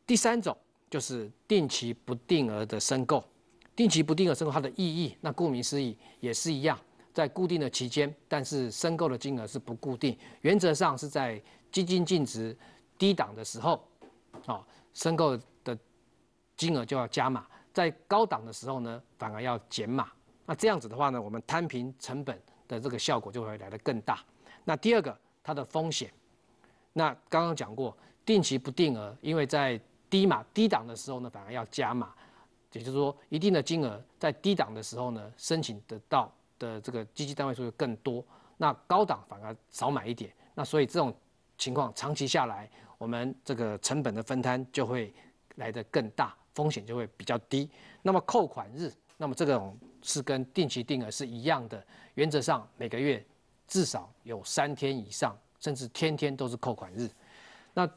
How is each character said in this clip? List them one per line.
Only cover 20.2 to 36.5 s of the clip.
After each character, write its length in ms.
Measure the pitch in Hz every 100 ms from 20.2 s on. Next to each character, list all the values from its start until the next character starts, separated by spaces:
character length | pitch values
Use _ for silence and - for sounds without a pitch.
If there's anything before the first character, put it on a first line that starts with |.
| _ _ -
那 80 | 156
这 140 | 220
样 100 | 180
子 80 | 113
的 80 | 120
话 140 | 143
呢， 120 | 123
我 80 | 104
们 100 | 113 -
摊 220 | 170 160
平 260 | 127 127 131
成 240 | - 135
本 180 | 135 117 - _ -
的 120 | 117
这 100 | 127
个 80 | 120
效 220 | - 123
果 120 | 104
就 120 | 120
会 120 | 110 107
来 100 | 98
得 80 | 107
更 220 | - 117
大。 220 | - 113 - _ - -
那 120 | - 156
第 200 | 220 226
二 60 |
个， 140 | 143 - _ _
它 100 | -
的 100 | 147
风 280 | - 160 160
险。 200 | - 123 - _ _ _ _ _ _ _
那 160 | 160 156 117 -
刚 160 | 160 170
刚 100 | 151
讲 200 | 113 110
过， 200 | 117 - - _ -
定 160 | 208
期 160 | - 131
不 140 | 139
定 260 | 131 160 113
额， 180 | 104 120
因 140 | 147 160
为 100 | 135
在 340 | 147 135 113 - _ -
低 160 | 196 190
码， 180 | - -
低 160 | 208 220
档 200 | 113 117
的 80 | 113
时 160 | -
候 80 | 127
呢， 100 | 123
反 140 | 101
而 80 | 98
要 120 | 123 113
加 280 | - -
码。 180 | 123 107 - - - _ _ _
也 80 | 113
就 100 | 120
是 60 | 139
说， 180 | 139 143 -
一 100 | 190
定 120 | 202
的 100 | 170
金 220 | 131 170
额 200 | 127 104 - -
在 120 | 160
低 220 | - 196
档 200 | 180 -
的 100 | 110
时 160 | 110 117
候 120 | 123
呢， 200 | 113 104 -
申 240 | - 165
请 200 | 147 104 -
得 120 | 110 -
到 240 | 156 135 _ _